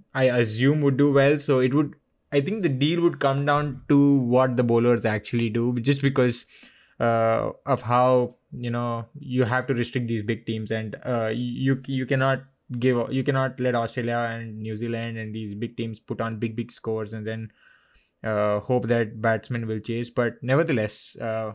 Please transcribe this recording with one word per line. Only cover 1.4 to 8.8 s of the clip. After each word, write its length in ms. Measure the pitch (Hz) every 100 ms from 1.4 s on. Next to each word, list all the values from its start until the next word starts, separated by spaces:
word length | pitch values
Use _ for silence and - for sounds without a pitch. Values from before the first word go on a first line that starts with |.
| 143 131
it 140 | 127
would, 200 | 143 147 - _ _ _
I 80 | 143
think 220 | 143 220
the 60 | 170
deal 340 | 131 147 170
would 180 | 170 139
come 240 | 139 139
down 380 | 143 147 147 135 -
to 300 | 143 143 139
what 380 | 120 123 131 123
the 80 |
bowlers 400 | 120 117 120 117
actually 460 | 110 107 - 120 117
do, 280 | 117 120 123
just 220 | 120 139
because, 420 | 139 135 123 117 - - - _ _ -
uh, 520 | 117 113 113 113 110 - -
of 160 | 123
how, 540 | 110 123 127 127 120 - _
you 200 | 120 120
know, 360 | 120